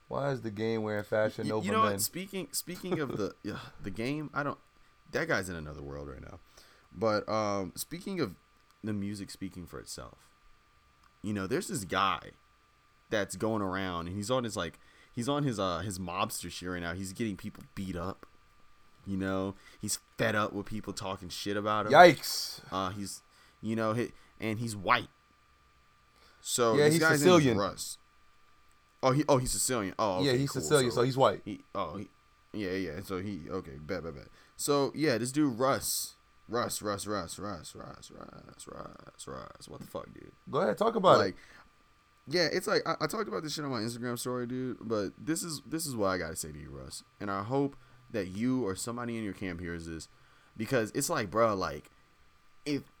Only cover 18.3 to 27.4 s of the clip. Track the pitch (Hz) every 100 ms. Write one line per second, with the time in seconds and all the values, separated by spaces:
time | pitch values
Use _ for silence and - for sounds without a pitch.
18.3 | - - - - - - - - 95 95
19.3 | 95 98 95 - - 107 - _ - 117
20.3 | 107 107 101 98 107 101 95 101 98 90
21.3 | - 98 101 107 107 104 147 180 147 -
22.3 | - - - - 95 95 104 98 - _
23.3 | - - - 107 113 110 113 110 - -
24.3 | - 113 107 117 104 107 120 - _ _
25.3 | _ _ _ _ _ _ _ _ _ -
26.3 | - - - 117 127 147 165 160 151 160
27.3 | 175